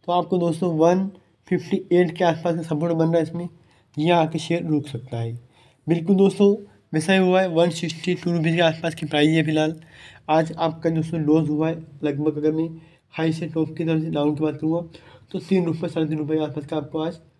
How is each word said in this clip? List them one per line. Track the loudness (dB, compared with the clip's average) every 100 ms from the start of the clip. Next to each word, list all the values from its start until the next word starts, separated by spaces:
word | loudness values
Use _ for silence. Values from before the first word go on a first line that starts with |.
| 0
तो |
आपको | 0 2 0
दोस्तों | 0 0 0 4
वन | 4 4 0 -6 _ _ _
फिफ्टी | -4 0 -4 2
एट | 4 4 2
के |
आसपास | 0 2 -2 -4
का |
सपोर्ट | -2 -2 0
बन | 0 2
रहा | 2
है, |
इसमें | 0 -6 -10 -14 _ _ _ -2
यहाँ | 2 4
आके | 2 -2
शेयर | -2 -4
रुक | 0 -2 -2
सकता | -12 -8 -6
है। | -6 -8 -16 _ _ _ -2
बिल्कुल | -2 2 4
दोस्तों, | 4 6 4 4 -4 _ _
वैसा | -4 2
ही | 4
हुआ | 6 4
है, | 2
वन | 2 2
सिक्सटी | 0 -6 -6 -4
टू | -2 -2
रुपीज़ | 0 0
के | 2
आसपास | 2 2 -6
की | -6 -4
प्राइस | 2 4
है | 4
फिलहाल। | 2 2 0 -2 -16 -20 -20 -18 0
आज | 2 2 -2
आपका | -4 -2 -2
दोस्तों | -2 -2 -2
लॉस | 2 2 2
हुआ | -2 -2
है | -4 -12 -6
लगभग, | -4 -2 -2 0
अगर | -2
मैं | -2 -6 -8 -20 _ _
हाई | -4 -2
से | -2 -4
टॉप | -4 -4 -4
की |
तरफ | -2 -2
से | -2
डाउन | -2 -2
की | 0
बात | -4
करूँगा | -2 -4 -4 -6 -18 -20 -20 _
तो | -12
तीन | 0 0 0
रुपये, | -4 -4
साढ़े | -4 -4
तीन | -4
रुपये | -2 -2
के |
आसपास | -2 -6 -6
का | -8
आपको | -6 -6
आज | -6 -8 _